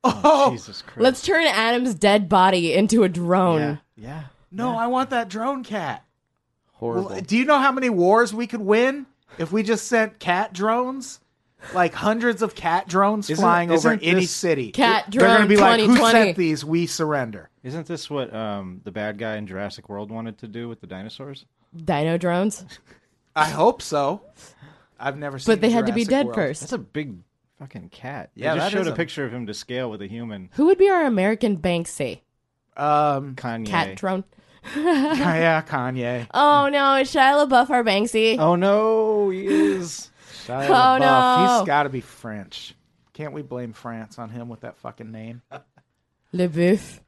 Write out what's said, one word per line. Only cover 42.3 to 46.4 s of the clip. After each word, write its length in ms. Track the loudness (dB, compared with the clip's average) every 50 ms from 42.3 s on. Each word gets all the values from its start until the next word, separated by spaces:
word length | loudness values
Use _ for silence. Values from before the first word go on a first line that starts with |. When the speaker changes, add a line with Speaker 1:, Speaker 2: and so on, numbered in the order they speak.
| -10 -10 -12 -14 -18 -18 -18 -20 -20 _ _ _ _ _ _ _ _
Speaker 1:
Can't 180 | -12 -12 -10
we 100 | -10 -12 -12
blame 280 | -10 -10 -10 -10 -10 -14
France 460 | -14 -12 -12 -12 -12 -14 -16 -16 -16
on 100 | -16 -14
him 200 | -12 -14 -12 -14
with 100 | -14 -14
that 160 | -16 -16 -16
fucking 320 | _ -16 -16 -14 _ -18 -16
name? 300 | -16 -16 -16 -16 -16 -18 _ _ -20 -20 _ _ _ _ _ _ _ _ _ _ _ _ _ _ -4
Speaker 3:
LaBeouf. 640 | -4